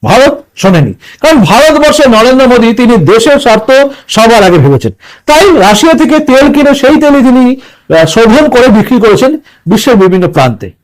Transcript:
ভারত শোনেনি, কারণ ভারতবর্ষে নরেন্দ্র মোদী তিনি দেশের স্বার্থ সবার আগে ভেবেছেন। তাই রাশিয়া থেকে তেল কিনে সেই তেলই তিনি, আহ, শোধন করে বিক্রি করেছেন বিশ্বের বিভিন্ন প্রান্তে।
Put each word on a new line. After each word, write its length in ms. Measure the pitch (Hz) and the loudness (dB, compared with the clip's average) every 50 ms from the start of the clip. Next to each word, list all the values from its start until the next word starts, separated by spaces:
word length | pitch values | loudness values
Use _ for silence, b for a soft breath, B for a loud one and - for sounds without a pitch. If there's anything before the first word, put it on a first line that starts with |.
| - | -2
ভারত 300 | 135 170 240 269 294 294 - - _ _ - | 0 0 2 2 0 -2 -4 -10 _ _ -6
শোনেনি, 320 | - 190 185 165 147 113 98 B B B B B | -2 0 0 0 0 -2 -4 B B B B B
কারণ 160 | - 302 320 285 202 151 | -2 0 0 2 0 0
ভারতবর্ষে 540 | 190 233 285 311 302 294 294 302 285 294 302 262 226 | 0 2 2 2 0 0 0 0 0 0 0 0 2
নরেন্দ্র 300 | 214 220 254 262 262 269 247 | 2 2 2 2 2 2 2
মোদী 220 | 247 240 220 226 233 | 2 2 0 0 0
তিনি 220 | 220 247 226 240 220 156 135 | 0 0 0 0 0 0 0
দেশের 260 | 202 226 226 311 285 277 | 0 0 2 0 0 0
স্বার্থ 300 | 285 247 220 214 220 - 262 269 277 277 277 B B B | 0 0 -2 -2 0 0 0 0 0 -2 -4 B B B
সবার 340 | - - 220 233 233 226 202 | -4 -2 0 2 2 2 2
আগে 140 | 185 175 165 | 2 0 0
ভেবেছেন। 360 | 135 135 139 135 - 113 98 B B B B B B | 0 0 0 -2 -4 -6 -10 B B B B B B
তাই 200 | - 302 311 359 403 339 285 180 | -2 0 0 0 0 0 0 0
রাশিয়া 280 | - - 208 311 330 320 | 0 0 0 0 0 0
থেকে 240 | - 311 - 294 302 | 0 0 0 0 -2
তেল 260 | 294 - 254 262 277 285 285 | 0 0 0 2 2 0 0
কিনে 200 | 285 294 285 277 277 | 0 0 0 0 0
সেই 160 | - 254 302 302 | 0 0 0 2
তেলই 220 | 302 294 285 285 247 262 | 0 0 0 2 2 2
তিনি, 160 | 247 254 254 247 262 | 2 2 0 0 -2
আহ, 500 | 262 - - - _ _ _ - 160 160 | -4 -10 -20 -20 _ _ _ -2 0 0
শোধন 380 | 156 - 226 226 226 220 285 302 302 | 0 0 0 0 2 2 0 0 0
করে 180 | - 247 240 254 | 0 0 0 2
বিক্রি 300 | 208 220 214 - 254 240 | 2 0 0 -2 -2 0
করেছেন 320 | 202 220 208 160 - 269 311 311 b b b b b 160 | 0 0 0 0 0 -2 -4 -6 b b b b b -4
বিশ্বের 280 | 190 220 - 294 247 | -4 -2 0 0 0
বিভিন্ন 300 | 208 190 185 175 190 180 175 175 | 2 2 0 0 -2 -2 -2 -2
প্রান্তে। 320 | 165 135 127 117 98 - 95 - _ | -2 -2 -2 -4 -6 -12 -18 -18 _